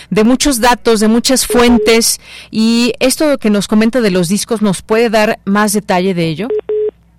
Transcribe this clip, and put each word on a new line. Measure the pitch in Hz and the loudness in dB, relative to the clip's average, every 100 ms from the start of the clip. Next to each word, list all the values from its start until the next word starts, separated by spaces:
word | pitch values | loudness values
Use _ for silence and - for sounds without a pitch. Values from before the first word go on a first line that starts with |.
| - | -4
de | 190 | 0
muchos | 220 254 294 240 | 2 2 0 0
datos, | 240 240 240 220 | 0 2 0 2
de | 220 | 2
muchas | 233 - 254 - | 2 2 -2 0
fuentes, | 233 240 240 214 226 226 - - - - | 2 4 4 4 2 0 -4 -10 -20 -8
y | 214 226 233 240 - | -2 0 0 0 0
esto | 262 - 302 269 | -2 0 -2 0
que | 214 | 0
nos | 202 - | -2 0
comenta | 214 226 254 | 0 2 0
de | 220 | -2
los | 185 170 | -2 -2
discos, | 202 - 220 | -4 -4 -2
¿nos | 208 175 | -2 -2
puede | - 220 233 | -2 0 0
dar | 214 220 - 196 | 0 0 -2 -2
más | 202 214 | 0 0
detalle | 208 - 185 190 175 | -2 -2 -2 0 -2
de | 165 | -4
ello? | 156 220 427 - 427 427 - _ | -4 -6 -6 -4 -4 -4 -6 _